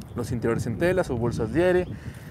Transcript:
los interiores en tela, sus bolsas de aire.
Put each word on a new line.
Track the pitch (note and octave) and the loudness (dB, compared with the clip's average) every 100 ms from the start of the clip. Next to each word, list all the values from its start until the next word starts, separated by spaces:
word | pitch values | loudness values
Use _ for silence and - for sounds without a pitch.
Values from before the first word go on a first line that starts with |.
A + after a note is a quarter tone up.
| - A#2 | -10 -8
los | A2+ | -4
interiores | A#2+ A#2 A2+ A#2 | -2 0 0 -2
en | A2 | 0
tela, | E3+ F#3 | 2 2
sus | E3 B2 | 0 0
bolsas | A#2+ A#2+ A2 | 0 0 0
de | C3+ | 2
aire. | F3+ F3+ F3 - - - - | 4 4 2 -6 -12 -14 -14